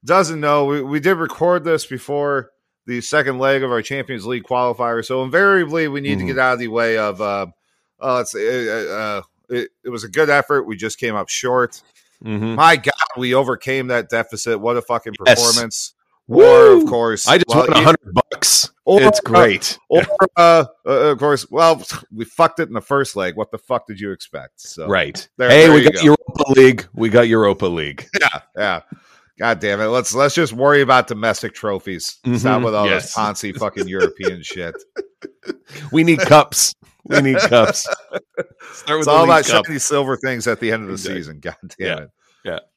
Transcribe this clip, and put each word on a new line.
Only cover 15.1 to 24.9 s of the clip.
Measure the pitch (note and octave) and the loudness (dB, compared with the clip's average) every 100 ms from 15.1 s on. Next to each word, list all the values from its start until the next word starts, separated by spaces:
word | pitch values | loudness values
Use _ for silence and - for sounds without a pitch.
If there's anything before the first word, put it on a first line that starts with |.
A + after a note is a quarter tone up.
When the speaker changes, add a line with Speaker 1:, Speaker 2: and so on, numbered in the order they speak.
| G#2 G2+ | -2 2
Speaker 2:
Yes. | A#2 | 4
Speaker 1:
performance. | A#2+ A#2 A#2 - - _ _ _ _ | 4 0 -4 -8 -12 _ _ _ _
Speaker 2:
Woo! | B3 | 6
Speaker 1:
Or, | A4+ A#4+ A4+ F#4 | 8 10 8 8
of | D#4 | 4
course, | A#2 A#2 G#2+ - | 0 -2 -2 2
Speaker 2:
I | F3 | 2
just | - | 4
Speaker 1:
well, | A#2 B2+ | 2 2
Speaker 2:
won | B2+ | 4
Speaker 1:
you | |
Speaker 2:
a | |
hundred | A2+ D#3 G2+ | 4 2 0
bucks. | F2+ - - - - - _ | -2 -2 -2 0 0 0 _
Speaker 1:
Or, | - F#3+ | 2 4
Speaker 2:
It's | G#3 G#3 | 6 2
Speaker 1:
uh, | |
Speaker 2:
great. | - - A#2 F#2 - - _ | 0 4 4 2 -6 -10 _
Speaker 1:
or, | D#3+ - G3+ F#3+ - | 0 0 -6 -6 4
uh, | E3+ E3 C3+ _ | 6 6 2 _
uh, | - | -2
of | C3 D3 C3+ | 0 2 0
course, | D3 C#3 - | 0 -2 -4
well, | B2+ E3 D#3+ - - - | 2 2 2 -4 -16 -16
we | G#2+ | -14
fucked | A2+ - E3 - | -14 0 -2 0
it | D#3 | -6
in | |
the | A2 | -8
first | - C#3 C3+ G2+ | -4 -4 -4 -6
leg. | F#2 F2 | -8 -6
What | G#2 | -10
the | A2 | -10
fuck | _ B2 - | _ -6 -6
did | G2+ | -14
you | G2+ | -12
expect? | F#2+ - D2 C2 _ | -12 -14 -14 -14 _
So, | - - | -20 -14
Speaker 2:
Right. | D#2+ | -2